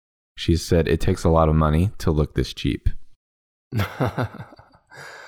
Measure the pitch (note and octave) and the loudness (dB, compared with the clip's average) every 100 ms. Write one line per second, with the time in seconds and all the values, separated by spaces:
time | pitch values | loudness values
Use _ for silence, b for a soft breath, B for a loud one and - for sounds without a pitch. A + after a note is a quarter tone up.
0 | _ _ _ - - E2 - F2 D2+ E2 | _ _ _ -6 0 0 2 2 2 2
1 | - F#2 F2 D#2+ D#2+ D#2 D#2 D#2 G2+ - | 0 0 2 4 4 4 4 2 0 -2
2 | - D2+ D2 - B1+ - C2+ - - - | -2 0 0 -2 -6 -4 -4 -2 -2 -2
3 | - - _ _ _ _ _ A#2 G2 - | -8 -20 _ _ _ _ _ -4 -4 -4
4 | A#2+ - A#2 - - - _ _ _ B | -4 -2 -6 -8 -20 -20 _ _ _ B
5 | B B | B B